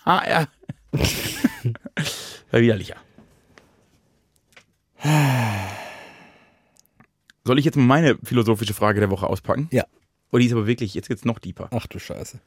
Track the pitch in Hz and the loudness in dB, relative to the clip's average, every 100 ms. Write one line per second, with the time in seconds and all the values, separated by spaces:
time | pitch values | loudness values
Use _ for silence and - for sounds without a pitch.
0 | - 185 - 165 151 _ - - _ 147 | 0 2 2 0 -2 _ -16 -16 _ -2
1 | - - - - - - 120 117 - - | -2 -2 -6 -4 -4 -2 -6 -6 -8 -8
2 | 147 - - - _ 117 117 101 87 - | -8 -8 -14 -18 _ 4 4 2 -4 -14
3 | - _ _ _ _ _ _ _ _ _ | -20 _ _ _ _ _ _ _ _ _
4 | _ _ _ _ _ _ _ _ _ _ | _ _ _ _ _ _ _ _ _ _
5 | 147 151 139 123 110 101 95 - - - | 0 4 4 2 0 -4 -8 -12 -16 -18
6 | - - - _ _ _ _ _ _ _ | -20 -20 -20 _ _ _ _ _ _ _
7 | _ _ _ _ 120 139 147 143 123 147 | _ _ _ _ 0 2 2 4 4 6
8 | 156 - - 120 113 104 107 101 104 101 | 4 2 0 2 2 2 -2 0 2 4
9 | 101 95 - 101 - 123 160 123 - _ | 2 0 -2 -4 -2 -4 -2 -2 -4 _
10 | _ _ _ 123 120 117 107 120 104 - | _ _ _ 2 2 2 0 -2 -4 -6
11 | - 120 120 113 92 - - 117 - - | -8 -4 -4 -6 -8 -14 -8 -8 -8 -12
12 | - - - - | -12 -12 -14 -18